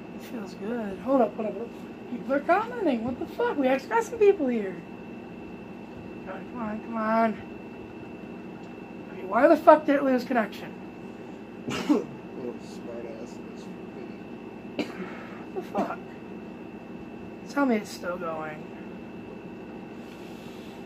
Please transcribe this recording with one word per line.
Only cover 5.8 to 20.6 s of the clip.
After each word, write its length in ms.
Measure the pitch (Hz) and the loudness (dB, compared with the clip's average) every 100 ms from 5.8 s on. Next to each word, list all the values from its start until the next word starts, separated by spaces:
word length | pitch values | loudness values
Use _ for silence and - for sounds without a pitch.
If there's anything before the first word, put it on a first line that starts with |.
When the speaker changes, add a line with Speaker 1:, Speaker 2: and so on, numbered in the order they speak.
| - - - - - | -12 -12 -10 -10 -8
Speaker 1:
Come 80 | |
on, 160 | 190 - | -8 -8
come 100 | 240 | -6
on, 180 | 220 214 | -4 -4
come 160 | 226 226 | -4 0
on. 460 | 220 226 226 214 - - - - - - - - - - - - - - - - - | 4 6 6 2 -6 -12 -12 -12 -12 -12 -12 -12 -10 -10 -10 -12 -12 -12 -12 -12 -10
Okay, 120 | - - | -8 0
why 200 | 208 285 | 8 10
the 80 | 330 | 12
fuck 280 | - 311 | 12 12
did 120 | 302 285 | 12 6
it 80 | |
lose 200 | 277 254 | 6 4
connection? 480 | 226 240 202 - - - - - - - - | 4 2 2 -2 -10 -10 -12 -12 -12 -12 -12
Speaker 2:
<coughs> 420 | - - - - | -12 -12 -10 -4
Little 840 | - - 247 - - - - 120 - | 0 4 4 2 -6 -10 -8 -6 -8
smart 420 | - - - 117 120 - | -10 -10 -8 -8 -8 -8
ass 120 | 120 - | -10 -10
in 140 | - - | -10 -10
this 80 | - - - - - - - - - - - - | -10 -10 -10 -10 -10 -10 -12 -12 -12 -12 -8 -4
fucking 800 | - - - - - - - - | -4 -4 -8 -8 -10 -10 -8 -8
Speaker 1:
The 60 | |
fuck? 360 | - 202 - - - - - - - - - - - - - - - - - | -4 0 -2 -2 -10 -12 -12 -12 -12 -12 -12 -14 -12 -12 -12 -12 -12 -12 -6
Tell 160 | 285 277 | 2 4
me 100 | 220 | 4
it's 140 | 208 | 0
still 260 | - 180 180 | -6 -4 -4
going. 460 | 170 160 156 156 160 - - - - - - - - - - - - - - - - - - - | -4 -4 -6 -8 -10 -12 -12 -12 -12 -12 -12 -12 -12 -12 -12 -12 -12 -12 -12 -12 -12 -12 -12 -12